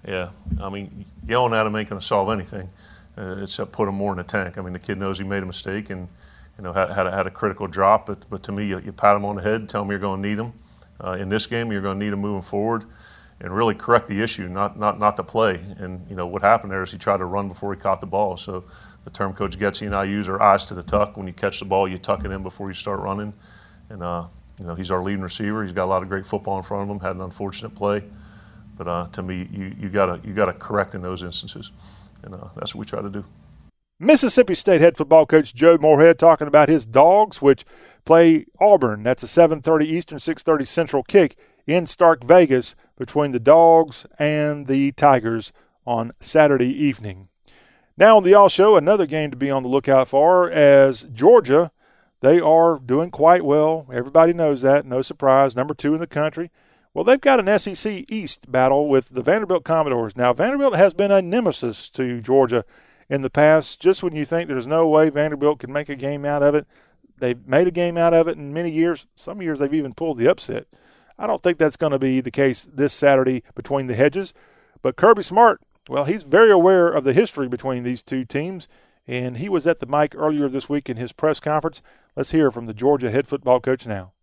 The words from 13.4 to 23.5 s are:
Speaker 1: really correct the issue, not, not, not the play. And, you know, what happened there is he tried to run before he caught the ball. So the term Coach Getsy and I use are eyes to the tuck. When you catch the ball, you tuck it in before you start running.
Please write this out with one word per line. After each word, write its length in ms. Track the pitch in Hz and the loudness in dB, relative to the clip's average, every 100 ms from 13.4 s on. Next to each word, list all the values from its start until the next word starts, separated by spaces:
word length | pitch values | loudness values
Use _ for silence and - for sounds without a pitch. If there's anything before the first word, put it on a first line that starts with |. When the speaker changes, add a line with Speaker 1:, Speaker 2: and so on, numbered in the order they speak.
| 90 95 | -10 -2
Speaker 1:
really 180 | 117 | -2
correct 360 | 104 - 117 - | -2 0 0 2
the 120 | 101 | -6
issue, 280 | 113 - 92 | -6 -6 -10
not, 280 | 92 101 113 | -6 -6 -4
not, 220 | 104 101 | -4 0
not 160 | 104 101 | -2 -2
the 80 | |
play. 380 | 90 113 110 90 92 90 | -8 -2 -2 -2 -10 -16
And, 280 | 92 92 90 | -14 -14 -14
you 60 | 95 | -12
know, 100 | 87 | -10
what 140 | 95 | -2
happened 320 | 98 113 101 | 0 0 -2
there 100 | 95 | -8
is 80 | 92 | -10
he 60 | 98 | -8
tried 200 | - 98 | -4 -4
to 80 | 90 | -4
run 220 | 98 101 | -6 -8
before 260 | 92 101 | -10 -10
he 60 | 95 | -6
caught 220 | 98 95 | -4 -4
the 40 | 98 | -6
ball. 300 | 98 104 87 | -6 -6 -8
So 300 | - 92 90 - - _ - | -12 -14 -14 -20 -20 _ -20
the 40 | |
term 220 | - 98 | -8 -8
Coach 260 | 196 202 90 | -6 -8 -4
Getsy 280 | 101 - 104 | -6 -6 -8
and 100 | 98 | -6
I 80 | |
use 240 | 98 101 92 | -6 -6 -6
are 140 | 95 | 0
eyes 240 | 107 101 - | 2 2 -2
to 80 | |
the 100 | 90 | -12
tuck. 320 | 85 104 104 104 | -4 -2 -2 -6
When 100 | 95 | -16
you 60 | |
catch 280 | 87 101 - | -8 -8 -8
the 60 | 98 | -4
ball, 220 | 95 95 | -4 -2
you 100 | 92 | -6
tuck 280 | - 98 101 | -8 -8 -6
it 60 | |
in 120 | 95 | -10
before 240 | 92 - 98 | -14 -14 -14
you 60 | |
start 260 | 92 - 98 | -12 -10 -10
running. 340 | 98 98 104 104 _ | -8 -10 -10 -16 _